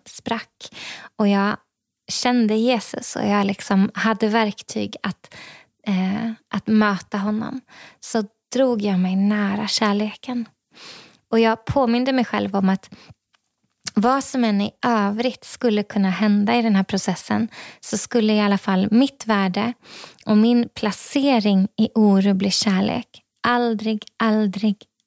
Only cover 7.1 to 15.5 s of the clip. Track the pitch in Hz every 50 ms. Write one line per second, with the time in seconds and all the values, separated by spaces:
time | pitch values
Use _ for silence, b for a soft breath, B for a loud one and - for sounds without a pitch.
7.1 | - 202 196 208 214 220 220 - - 262 - B B B B B B B B -
8.1 | - 226 214 202 _ _ _ - - 247 269 254 240 214 202 208 196 180 180 185
9.1 | 185 190 196 202 214 208 208 196 196 202 220 208 - - 226 208 202 202 214 214
10.1 | 202 - - - 247 247 226 - _ _ _ _ B B B B B B B B
11.1 | B B B _ - 226 226 226 226 226 - - - 285 262 226 233 240 254 269
12.1 | 262 254 233 - - 208 202 202 190 202 190 190 190 190 - - B B B B
13.1 | B _ _ _ _ _ _ _ _ _ _ _ _ _ - - - 220 202 240
14.1 | 262 277 262 - - 262 240 226 202 196 202 214 - _ - 247 240 214 202 202
15.1 | 208 220 240 254 226 - - -